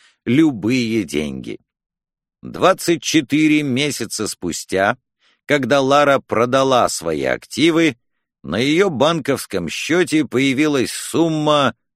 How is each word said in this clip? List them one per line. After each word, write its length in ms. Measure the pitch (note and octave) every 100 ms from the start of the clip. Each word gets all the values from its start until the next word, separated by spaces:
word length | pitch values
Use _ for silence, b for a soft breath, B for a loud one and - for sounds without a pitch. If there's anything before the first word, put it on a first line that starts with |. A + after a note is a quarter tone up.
| b b -
любые 800 | B2 D#3+ A#2+ G#2 C3 A2+ A2+
деньги. 560 | E2+ C#2+ D2+ C2 B1+ - _ _ _ _ _ _ _ _
Двадцать 600 | B1+ E2 D3+ F#3+ - E3+
четыре 600 | - D#3 B2+ D3+ D#3 D3+
месяца 640 | D3 B2 D3 B2+ G#2 - G2+
спустя, 720 | - F2+ D#2 - F#2 G2+ B2 _ _ _ _ -
когда 340 | D3 B2 C#3
Лара 380 | C3+ C#3 C#3+ C3+
продала 720 | - - B2 C3 C3+ B2 F#2
свои 340 | - E2 D2+
активы, 720 | C2 B1 - - D#3 D#3+ E3 A#2 _ _ _ _
на 160 | C2+ F2
ее 320 | C3+ D#3+ G3+
банковском 800 | C3+ C#3+ E3+ B2+ B2+ - F#2+ F2
счете 560 | - - E3 E3+ D#3 B2+
появилась 640 | B2 C#3 C3 D3+ C#3+ A2
сумма 840 | - - - E3 D#3 D3+ D3 C3 - _